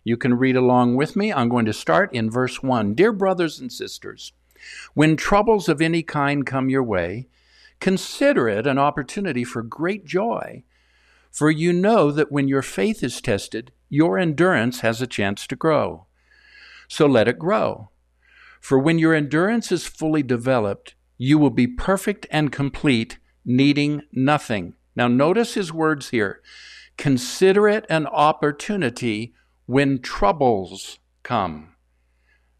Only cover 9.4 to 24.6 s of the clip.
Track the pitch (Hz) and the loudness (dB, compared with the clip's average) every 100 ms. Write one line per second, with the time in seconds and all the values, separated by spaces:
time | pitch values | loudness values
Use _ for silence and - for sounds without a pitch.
9.4 | 120 120 113 - 165 208 165 165 226 107 | -4 -6 -8 -6 -4 -6 -4 -2 -2 -4
10.4 | - - - _ _ _ _ _ _ - | -8 -14 -20 _ _ _ _ _ _ 0
11.4 | 151 156 170 175 196 226 147 147 147 143 | 2 2 2 2 4 4 4 2 0 0
12.4 | 139 139 131 - 196 220 135 - - 101 | 0 0 -2 -2 -2 -2 -6 -4 -2 -2
13.4 | - 110 120 _ _ 139 165 190 175 143 | -4 -10 -12 _ _ 0 2 2 0 2
14.4 | 180 156 117 123 113 113 127 - 101 101 | 2 4 0 0 -2 -2 -4 -2 -2 -4
15.4 | - 127 165 147 104 82 - _ _ _ | -8 -4 0 2 0 -6 -16 _ _ _
16.4 | _ - - - - - 147 123 107 123 | _ -20 -20 -20 -8 2 4 6 4 0
17.4 | 156 214 175 - 107 _ _ _ _ _ | -2 -2 -2 -6 -14 _ _ _ _ _
18.4 | - - - 135 143 165 160 160 147 151 | -20 -20 0 2 4 2 2 2 0 0
19.4 | 185 233 - 175 - - 160 156 135 123 | 0 0 -2 -4 -6 -6 -2 0 0 -2
20.4 | 120 131 101 101 - - _ - 127 151 | 0 0 0 -4 -12 -20 _ -6 2 4
21.4 | 143 113 123 123 - 190 - - - 151 | 4 2 0 0 -2 0 -2 -6 -4 -2
22.4 | 151 - 139 - 151 120 113 - _ _ | -2 -2 -6 -2 0 0 -2 -10 _ _
23.4 | - 123 139 143 147 147 147 - 131 147 | -2 2 4 4 0 -2 -6 -2 0 0
24.4 | - 104 | -2 -6